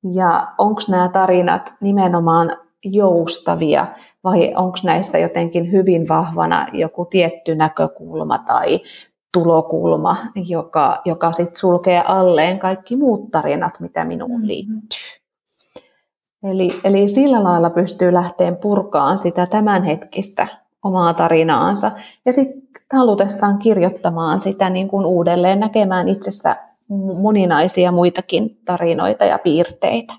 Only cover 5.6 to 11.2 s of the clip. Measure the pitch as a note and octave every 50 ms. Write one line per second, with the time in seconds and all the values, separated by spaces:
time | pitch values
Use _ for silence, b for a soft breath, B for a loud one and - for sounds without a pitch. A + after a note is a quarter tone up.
5.6 | E3+ F3 F#3+ F#3+ F#3+ F#3+ F3+ E3 E3 - D#3 D#3+ E3+ E3 E3 E3 E3 E3 E3+ E3
6.6 | C#3+ - - D#3 D#3+ D#3+ - - F3 F3 - F#3+ E3+ E3 E3 - _ - D#3+ D#3
7.6 | D#3 D#3 - - D#3+ D3+ - - D#3+ E3 D#3+ D#3 D#3+ D#3 - - - - A#2+ -
8.6 | - - - - B B B B B B B _ _ _ - F3+ E3 E3+ E3 D#3+
9.6 | D#3+ E3 D#3+ D#3+ E3+ E3 E3 D#3 D#3 F3 F3+ F#3+ A3 A#3+ - G3+ F3 E3+ F3 E3
10.6 | - - - D#3+ C#3+ C3+ - - - F3+ E3 E3+